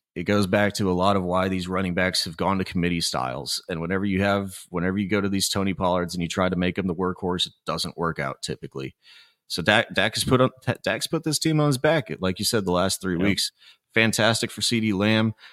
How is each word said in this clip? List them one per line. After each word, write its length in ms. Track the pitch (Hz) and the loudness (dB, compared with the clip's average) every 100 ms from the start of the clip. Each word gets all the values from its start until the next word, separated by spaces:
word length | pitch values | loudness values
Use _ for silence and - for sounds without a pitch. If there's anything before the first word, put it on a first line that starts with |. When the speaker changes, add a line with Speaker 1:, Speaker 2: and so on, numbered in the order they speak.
| _ - | _ -6
Speaker 1:
it 80 | |
goes 240 | 90 104 95 | 0 2 2
back 260 | 104 101 | 2 2
to 160 | - 95 | 2 0
a 40 | |
lot 220 | 90 95 101 | 2 2 2
of 80 | |
why 240 | 90 92 95 | 2 0 0
these 200 | 92 90 | 0 -2
running 260 | 92 92 | -2 -2
backs 320 | 87 92 - 90 | 0 0 0 -2
have 120 | 80 | -2
gone 200 | 87 95 | 0 0
to 60 | |
committee 380 | 92 92 87 85 | 0 0 0 0
styles. 640 | - 67 64 65 69 - - | -2 -2 -4 -6 -6 -6 -6
And 100 | 82 | -6
whenever 240 | 85 95 101 | -2 -2 0
you 180 | 95 | 2
have, 340 | 101 101 98 - - | 2 2 -2 -10 -8
whenever 280 | 87 90 98 | -2 0 0
you 100 | 95 | 0
go 140 | 104 | 0
to 80 | 98 | 0
these 180 | 98 - | 0 0
Tony 280 | 101 98 90 | 0 -2 0
Pollards 400 | 92 90 87 90 | 0 0 0 -4
and 80 | |
you 40 | 85 | -4
try 220 | - 92 | 0 0
to 60 | 90 | 0
make 200 | 90 95 | 0 0
them 120 | 92 | -2
the 80 | 85 | -2
workhorse, 500 | 92 87 92 90 - | -4 -2 -4 -2 -4
it 80 | - - | -8 -8
doesn't 320 | 78 80 - | -6 -6 -4
work 200 | 82 76 | -4 -2
out 240 | 69 69 | -6 -6
typically. 540 | - - 69 67 67 - - - - _ - | -10 -10 -10 -10 -12 -12 -20 -20 -20 _ -10
So 120 | - | -2
Dak, 320 | 87 107 - | 2 4 2
Dak 220 | 123 107 - | 0 0 0
has 100 | - | 2
put 160 | 127 | 4
on, 80 | 127 - - - | 4 0 -6 -2
Dak's 240 | - - - | -2 -2 -2
put 160 | 160 | -4
this 160 | 156 147 | -2 -2
team 220 | 160 151 | 0 2
on 60 | 147 | 2
his 100 | 127 | 2
back. 340 | 151 160 - 76 | 2 2 0 -4
Like 180 | 92 92 | -4 -2
you 60 | |
said, 220 | 101 113 92 | -2 0 2
the 80 | |
last 260 | 90 92 - | 2 2 -2
three 160 | 92 87 | -2 0
Speaker 2:
Yep. 80 | |
Speaker 1:
weeks, 300 | 101 92 - - - - _ | 0 0 -2 -6 -20 -20 _
fantastic 580 | 113 113 107 110 110 113 | 2 2 4 2 2 -2
for 80 | - | -4
CeeDee 340 | - 117 110 | -2 0 2
Lamb. 420 | 95 104 110 110 - - | 2 4 4 2 -2 -12